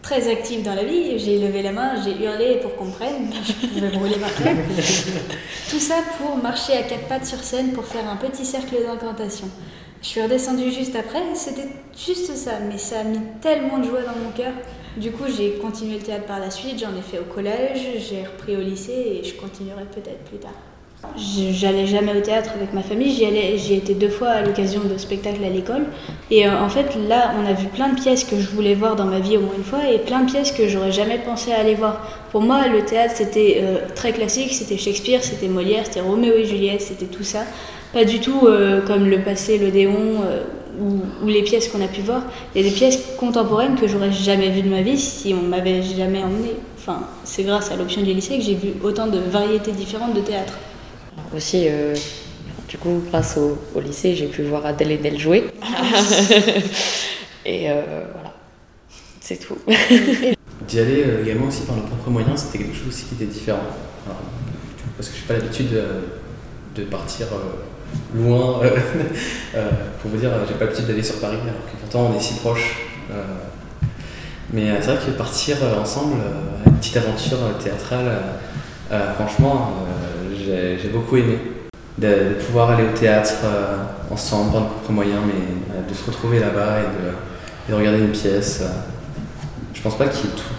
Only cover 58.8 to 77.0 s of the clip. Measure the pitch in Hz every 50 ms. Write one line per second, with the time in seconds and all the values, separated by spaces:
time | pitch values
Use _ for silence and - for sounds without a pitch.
58.8 | - - - - - - - - - - 185 - - - - - - - 220 -
59.8 | - - 247 240 - 285 247 247 - 262 220 - - - - - 110 101 113 113
60.8 | 113 123 135 147 147 131 113 107 107 110 110 120 135 139 139 - - - 113 110
61.8 | 104 110 120 117 - 127 120 113 110 - 151 - - - - 104 104 - - -
62.8 | - 131 - - - - - 117 110 101 104 - - 110 104 101 - - - -
63.8 | - - - - - 101 92 - 95 95 - - - - - - - - - -
64.8 | - 113 - - - - - - - - 117 113 110 113 - - 127 117 117 110
65.8 | 101 98 95 92 90 87 - - - - - - - - - - - - - 107
66.8 | 101 - 98 92 - - - - 113 98 107 95 95 95 92 - - - - -
67.8 | - - - - - - - 113 117 120 120 123 127 127 123 117 120 127 - 123
68.8 | 120 - - - - - - - - - - - - - - 113 104 104 - -
69.8 | 101 - - - - 107 107 110 120 123 117 110 104 107 110 - 110 107 - -
70.8 | 120 117 107 107 107 - - - - 104 110 113 120 117 107 101 - - - -
71.8 | - - - 120 123 117 107 104 - - 113 107 - 117 113 117 117 117 - -
72.8 | - - - - - - 104 101 95 95 95 92 85 87 - - - - - -
73.8 | - - - - - - - - - - - - - - 117 110 107 107 107 101
74.8 | - 131 131 - - 135 - - 117 - - - - 147 143 143 135 120 107 104
75.8 | 104 - - 143 143 151 139 117 104 101 101 - 98 101 98 104 107 - - -
76.8 | - - - 123